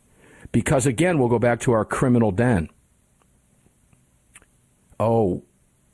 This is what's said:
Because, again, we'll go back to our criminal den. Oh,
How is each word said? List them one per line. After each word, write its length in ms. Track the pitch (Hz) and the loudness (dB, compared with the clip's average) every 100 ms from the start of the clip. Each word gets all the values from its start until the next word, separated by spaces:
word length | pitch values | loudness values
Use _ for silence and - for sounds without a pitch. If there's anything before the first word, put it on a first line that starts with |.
| _ _ - - - | _ _ -20 -20 -6
Because, 340 | 120 - 147 139 | -4 0 0 0
again, 320 | 110 180 165 | 0 0 0
we'll 100 | 120 | 0
go 120 | 120 | 0
back 180 | 120 120 | 0 0
to 100 | - | 0
our 120 | 113 | 0
criminal 460 | 101 - 135 123 110 | -2 -2 2 2 2
den. 380 | 92 123 101 76 _ _ _ _ _ _ _ _ _ _ _ _ _ _ _ _ - _ _ _ _ _ - | 0 0 0 -2 _ _ _ _ _ _ _ _ _ _ _ _ _ _ _ _ -20 _ _ _ _ _ -6
Oh, 420 | 107 117 101 90 - _ _ _ _ | -2 0 0 -4 -10 _ _ _ _